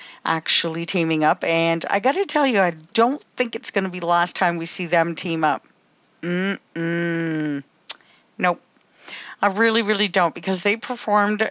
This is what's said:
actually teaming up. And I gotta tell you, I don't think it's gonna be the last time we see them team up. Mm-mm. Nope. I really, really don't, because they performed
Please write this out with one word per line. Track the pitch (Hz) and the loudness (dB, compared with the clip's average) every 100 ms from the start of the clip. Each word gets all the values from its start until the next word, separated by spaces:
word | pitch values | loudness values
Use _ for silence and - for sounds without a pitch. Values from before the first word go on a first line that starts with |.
| - - - | -20 -10 -4
actually | 165 - - 165 160 165 | -4 0 0 0 -4 -2
teaming | 180 160 156 | 0 2 2
up. | 151 170 - | 2 2 0
And | 165 165 165 - | 2 2 0 0
I | 202 | 0
gotta | 240 339 370 | 2 0 0
tell | 302 269 | 2 2
you, | 208 | 4
I | 180 160 156 | 2 -2 -6
don't | 220 240 294 - - | 2 2 0 -8 -6
think | 240 - | -6 -4
it's | - | -4
gonna | 196 190 | -2 -4
be | 180 | -4
the | 170 | 0
last | 175 175 - | 2 2 0
time | 175 170 | 0 0
we | 165 | -4
see | - 170 | -6 0
them | 170 165 160 | 2 2 -2
team | 175 165 156 | -4 0 0
up. | 120 _ _ _ _ _ - | 0 _ _ _ _ _ -10
Mm-mm. | 170 180 196 - _ 165 165 170 170 165 165 156 151 143 - _ - - _ _ _ - | -4 -2 -2 -4 _ -6 -2 -2 -2 -2 -2 -2 -2 -4 -8 _ -12 -12 _ _ _ -2
Nope. | 180 175 _ _ _ _ - - - - | -2 -2 _ _ _ _ -18 -16 -14 -2
I | 202 | 0
really, | 190 226 226 | 4 2 4
really | 208 202 202 | 2 0 2
don't, | 190 170 175 | 2 2 0
because | 190 185 | -4 0
they | 202 220 | 0 -2
performed | - 240 - 208 202 208 220 | -4 -6 2 2 2 0 -2